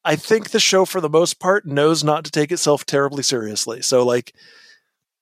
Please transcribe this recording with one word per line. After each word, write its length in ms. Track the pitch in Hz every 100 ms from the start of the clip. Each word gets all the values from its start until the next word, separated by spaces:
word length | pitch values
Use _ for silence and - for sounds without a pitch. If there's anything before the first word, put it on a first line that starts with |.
I 120 | 170 156
think 340 | - 220 208
the 80 | 220
show, 260 | - 190
for 160 | 185 185
the 80 | 156
most 300 | 156 170 -
part, 260 | 180 202 165
knows 360 | 139 151 160
not 220 | 151 151
to 60 | 160
take 180 | 156 147
itself 340 | 175 - 147
terribly 380 | - 143 139 143
seriously. 580 | 123 123 107 107 - 113
So, 240 | - 127
like, 300 | 123 123 - - - - - _ _ _ _ _